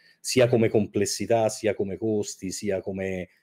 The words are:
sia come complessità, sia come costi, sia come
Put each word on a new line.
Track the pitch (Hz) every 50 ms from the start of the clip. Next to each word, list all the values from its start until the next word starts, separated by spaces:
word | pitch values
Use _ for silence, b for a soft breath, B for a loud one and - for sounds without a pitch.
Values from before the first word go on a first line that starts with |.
| b b b b
sia | b - - 127 120
come | 120 123 113 113 110
complessità, | - 110 101 - - 107 101 98 - - 101 - 117 113 110 107
sia | - - - 104 95
come | - 101 98 92
costi, | - 113 110 107 104 101 - - - 98 92
sia | 87 - 107 101 95 95
come | - 101 95 95 95 95 95 92 90 - _ _